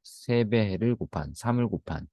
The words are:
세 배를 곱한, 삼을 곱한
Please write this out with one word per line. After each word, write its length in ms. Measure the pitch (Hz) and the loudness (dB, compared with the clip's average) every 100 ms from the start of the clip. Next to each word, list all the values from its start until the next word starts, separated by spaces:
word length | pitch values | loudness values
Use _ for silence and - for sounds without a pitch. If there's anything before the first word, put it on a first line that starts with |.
세 440 | - - - 120 107 | -20 -12 0 2 4
배를 500 | 113 104 92 117 117 | 4 2 2 0 0
곱한, 380 | 80 - 71 - | -2 -4 -6 -4
삼을 320 | 117 120 120 | 0 2 2
곱한 400 | - - 76 78 | -2 -4 -8 -8